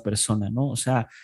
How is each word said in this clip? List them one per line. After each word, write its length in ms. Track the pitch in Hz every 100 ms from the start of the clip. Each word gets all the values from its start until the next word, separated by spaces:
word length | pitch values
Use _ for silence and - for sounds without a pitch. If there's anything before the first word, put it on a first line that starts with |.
persona, 480 | 107 104 - 110 104
¿no? 180 | 117 139
O 80 | 120
sea, 320 | - 127 113 -